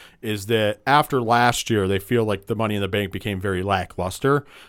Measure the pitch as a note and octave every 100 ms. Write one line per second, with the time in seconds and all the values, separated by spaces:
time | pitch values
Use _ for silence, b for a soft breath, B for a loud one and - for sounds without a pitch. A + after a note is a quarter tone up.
0 | b b G#2+ G#2 G2 A2+ G#2 G#2+ - C#3+
1 | D3 C3+ A2+ A#2+ A#2+ A#2+ - A2 F#2+ G2
2 | - A#2+ G#2+ G2 - A2 A2 G#2 G2 G#2
3 | G2 G2 A2 F#2+ G2 F#2 G2 F#2+ E2+ -
4 | F2+ - C3+ C#3+ - b